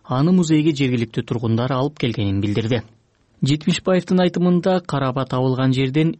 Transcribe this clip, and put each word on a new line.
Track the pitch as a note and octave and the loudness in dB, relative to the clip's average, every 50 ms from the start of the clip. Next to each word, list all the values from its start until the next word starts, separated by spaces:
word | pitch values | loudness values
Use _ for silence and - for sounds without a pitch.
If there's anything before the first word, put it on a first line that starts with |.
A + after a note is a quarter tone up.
| - | -8
аны | - B2+ C3 C#3+ F3 F#3+ | -4 -2 0 2 2 4
музейге | F#3 F3 D#3 D#3+ D3+ D3+ E3 D3+ | 2 2 2 2 2 2 2 0
жергиликтүү | C3+ C#3 B2+ B2+ A#2 A#2 A2+ - C#3 A#2 | 0 0 0 0 -2 -2 -4 -4 -6 -4
тургундар | - C#3+ A#2 A#2+ A2+ A2+ A2+ A#2+ C3 | -4 -4 -2 -2 0 0 0 0 0
алып | C3+ B2+ C3+ D3 D3 - | -2 -2 -2 -4 -4 -4
келгенин | D3 B2 A2 A2+ G#2 G2 G2 G2 | -4 -4 -2 -2 -2 -2 -2 -2
билдирди. | G2+ G#2 G2+ - - A2 B2+ A2 - - _ _ _ _ _ _ _ _ _ _ | -2 -2 -2 -2 -2 -2 -2 -4 -4 -8 _ _ _ _ _ _ _ _ _ _
Жетимишбаевдин | - C3 D3 D3+ - F#3+ E3 - - F#3+ F#3 F3+ F3+ - F#3 F3+ | -2 0 0 0 0 -2 -4 -2 0 0 0 0 0 0 2 2
айтымында, | F3+ F3 F3 F3 F3 F3+ F3+ F3 E3+ F#3+ F#3 F3+ F3+ | 2 2 0 0 2 2 2 2 2 0 0 0 -2
карапа | - D3 C#3 C3+ C3 B2+ C#3 C3 | -4 -4 -2 -2 -2 -2 -4 -4
табылган | - C3+ B2+ B2+ C3 C3 B2+ C3 C3 | -2 -2 0 0 0 0 2 2 2
жерден | C3 C3 C3+ C3 C3 D#3 D#3 - - | 2 2 0 0 2 2 0 0 0